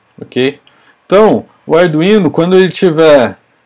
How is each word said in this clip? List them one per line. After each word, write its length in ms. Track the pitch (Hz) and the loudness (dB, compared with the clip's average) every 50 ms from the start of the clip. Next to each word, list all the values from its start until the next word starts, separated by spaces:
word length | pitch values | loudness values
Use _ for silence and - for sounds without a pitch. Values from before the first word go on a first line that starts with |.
| _ _ _ - | _ _ _ -20
Ok? 380 | - - - 127 127 135 147 - _ _ _ _ _ _ _ _ _ | -20 -12 -6 -4 -4 -4 -6 -8 _ _ _ _ _ _ _ _ _
Então, 420 | - 175 202 220 202 143 104 - _ _ _ _ | -2 0 2 2 2 0 -2 -6 _ _ _ _
o 100 | - 147 | -2 -2
Arduino, 540 | 160 180 170 151 151 165 190 214 214 180 147 | 0 0 0 -2 -2 0 0 0 0 0 -2
quando 260 | - - 170 180 185 | -2 -4 -2 0 0
ele 140 | 190 190 170 | 0 0 0
tiver 680 | - - 196 180 156 156 160 156 147 139 117 101 92 - _ _ _ _ _ | -2 -2 -2 -2 0 2 2 4 4 2 2 0 -6 -10 _ _ _ _ _